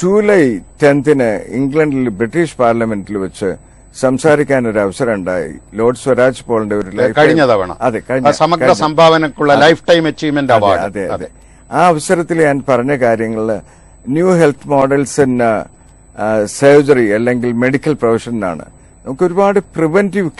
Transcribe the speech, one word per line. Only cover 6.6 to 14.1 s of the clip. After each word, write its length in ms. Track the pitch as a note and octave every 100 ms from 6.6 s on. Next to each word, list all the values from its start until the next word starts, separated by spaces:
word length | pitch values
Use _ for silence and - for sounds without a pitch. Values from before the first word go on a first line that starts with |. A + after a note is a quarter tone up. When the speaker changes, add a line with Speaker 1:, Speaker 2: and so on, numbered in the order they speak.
| G#2 G#2
Speaker 1:
ഒരു 140 | F#2+
ലൈഫ് 260 | G2+ A#2+ A2+
Speaker 2:
കഴിഞ്ഞ 240 | D#3+ D#3+
Speaker 1:
ടൈം 80 | C3+
Speaker 2:
തവണ. 280 | A2 F#2 D#2+
Speaker 1:
അതെ, 220 | B2 A2 -
കഴിഞ്ഞ, 180 | B2+ C3
Speaker 2:
ആ, 20 |
സമഗ്ര 340 | D3 D#3 E3+
Speaker 1:
കഴിഞ്ഞ. 100 | B2+
Speaker 2:
സംഭാവനക്കുള്ള 800 | F3 D#3 D#3 E3 D#3+ D#3 - D3
Speaker 1:
അതെ. 140 | C#3 D3+
Speaker 2:
ലൈഫ് 160 | E3 -
ടൈം 180 | E3+ D#3+
അച്ചീവ്മെന്റ് 460 | - D#3 D3 C#3
Speaker 1:
അതെ, 140 | A#2 G2+
Speaker 2:
award. 140 | F2+
Speaker 1:
അതെ, 240 | G2 G2
അതെ. 80 | F2+
Speaker 2:
അതെ. 140 | F#2 - - - - -
Speaker 1:
ആ 140 | B2+ F3+
അവസരത്തിൽ 560 | D#3 - F#3 E3+ E3+
ഞാൻ 200 | D#3 C#3 B2
പറഞ്ഞ 260 | B2 B2+
കാര്യങ്ങളിൽ 680 | C#3+ A#2+ A2+ A2+ A2 A2 G#2 - - - - -